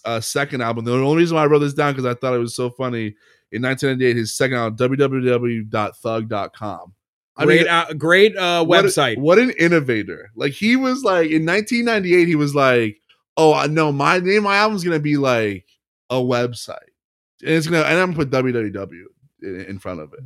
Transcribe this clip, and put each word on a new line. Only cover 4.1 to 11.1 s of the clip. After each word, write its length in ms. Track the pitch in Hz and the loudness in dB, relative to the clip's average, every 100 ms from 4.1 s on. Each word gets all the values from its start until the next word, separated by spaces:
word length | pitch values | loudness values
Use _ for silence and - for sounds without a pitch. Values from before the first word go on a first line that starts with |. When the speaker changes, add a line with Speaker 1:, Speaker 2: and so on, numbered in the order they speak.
| 120 | 2
Speaker 1:
his 160 | 110 - | -2 -2
second 220 | 131 123 | -2 0
album, 180 | 113 110 | -4 -2
W 200 | 127 135 | 0 0
W 240 | 135 131 127 | 0 0 0
W 340 | 120 120 113 | 0 -2 -4
dot 340 | 107 110 104 - | -4 -4 -4 -6
thug 320 | 113 113 110 | -6 -6 -4
dot 240 | 104 85 - | -6 -8 -10
com. 380 | 107 90 87 _ _ _ _ - | -12 -12 -16 _ _ _ _ -2
I 80 | 156 | 2
Speaker 2:
Great, 160 | 160 | 4
Speaker 1:
mean, 80 | 175 | 4
Speaker 2:
uh, 240 | 170 165 156 | 0 0 -2
great, 380 | 156 185 214 190 | 2 6 4 2
uh, 280 | 180 175 165 | -2 0 4
Speaker 1:
what 180 | 170 190 | 4 4
a, 20 | |
Speaker 2:
website. 280 | 165 131 113 | 2 0 0
Speaker 1:
what 220 | 143 196 | 4 4
an 120 | 254 | 4
innovator. 800 | - 170 170 131 110 95 76 101 113 | 2 2 2 2 -2 -4 -12 -14 -8
Like, 160 | 139 | -6
he 240 | 135 214 254 | -2 0 2
was 260 | 262 254 | 0 -2
like, 260 | 208 | 0